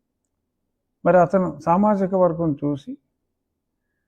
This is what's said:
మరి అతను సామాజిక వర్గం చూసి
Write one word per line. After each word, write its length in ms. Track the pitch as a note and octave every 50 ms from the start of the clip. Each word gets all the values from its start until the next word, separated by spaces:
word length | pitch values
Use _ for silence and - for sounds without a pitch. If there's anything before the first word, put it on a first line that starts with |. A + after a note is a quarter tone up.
| _ _ _ _ _ _ _ _ _ _ _ _ _ _ _ _ _ _ _ _ -
మరి 140 | F3 F3 F3+
అతను 400 | F3 - - F#3+ F#3 E3 D#3 D3+
సామాజిక 560 | - E3+ E3 F#3 G#3 G#3+ G#3+ G3 G3 F3+ G3
వర్గం 380 | F#3+ F3+ F3 E3 E3 E3+ D#3+ C#3+
చూసి 460 | C3+ - D3 D3 C3+ - - C#4 - _ _ _ _ _ _ _ _ _ _ _ _ _ _ _ _ _ _ _ _ _